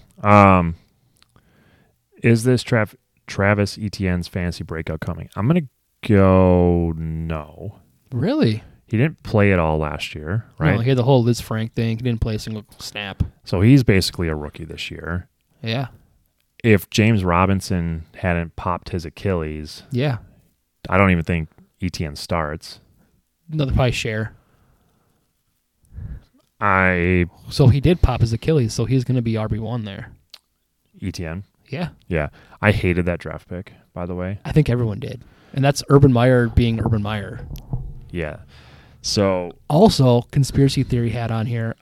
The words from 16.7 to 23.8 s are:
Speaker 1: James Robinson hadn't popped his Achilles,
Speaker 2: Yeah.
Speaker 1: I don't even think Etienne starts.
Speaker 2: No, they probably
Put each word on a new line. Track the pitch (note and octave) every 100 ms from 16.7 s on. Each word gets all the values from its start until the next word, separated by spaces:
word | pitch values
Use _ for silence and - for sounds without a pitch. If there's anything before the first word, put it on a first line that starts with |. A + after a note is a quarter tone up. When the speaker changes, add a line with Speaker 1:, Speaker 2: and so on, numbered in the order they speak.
| G2+ -
Speaker 1:
James | - G#2+ A2
Robinson | F#2 E2+ F#2+ F#2+ - F2+ E2+ E2 E2 -
hadn't | F#2 F2 E2+ -
popped | F#2 E2+ -
his | F#2 D#2+
Achilles, | - G2+ F2+ D#2 D2+ D2+ - -
Speaker 2:
Yeah. | B2 C#3+ A2 - _ _ _ _ _ -
Speaker 1:
I | F#2
don't | G2
even | F2 D#2+
think | F2 D#2 _ _ _
Etienne | F2+ - D#2+ D2
starts. | - E2+ D2+ D#2+ - - _ _ _ _ _ _ -
Speaker 2:
No, | D#3 C3+
they |
probably | A#2+